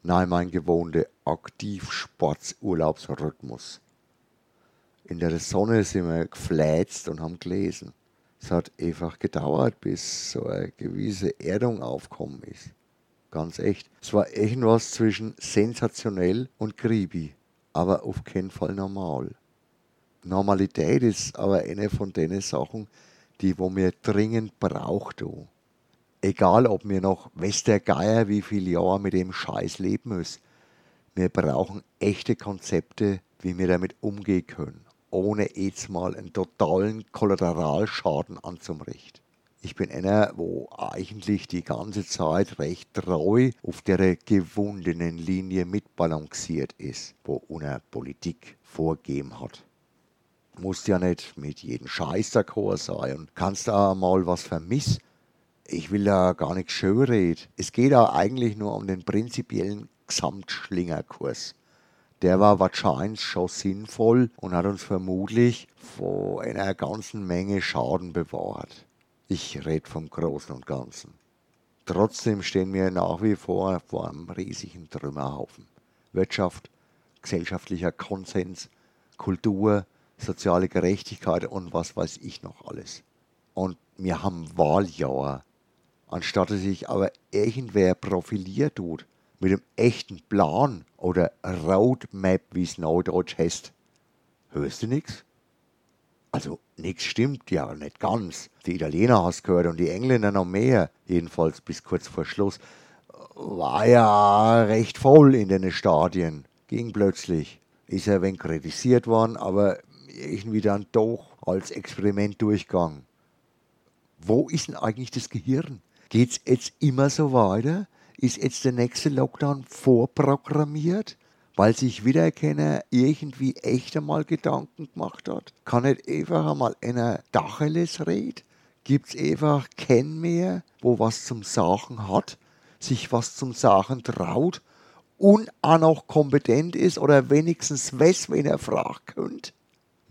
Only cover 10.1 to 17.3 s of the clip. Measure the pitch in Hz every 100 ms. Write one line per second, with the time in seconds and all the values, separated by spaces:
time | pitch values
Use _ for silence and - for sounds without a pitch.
10.1 | - - - - 92 90 - - 92 104
11.1 | 95 95 - 80 101 123 110 62 67 -
12.1 | - 76 67 - - - _ _ _ _
13.1 | _ _ 80 82 - 98 95 - _ -
14.1 | 107 - - 104 123 117 113 - - 113
15.1 | 98 110 - - - 110 117 117 - 113
16.1 | 98 90 107 127 _ 107 - 117 113 90
17.1 | 85 76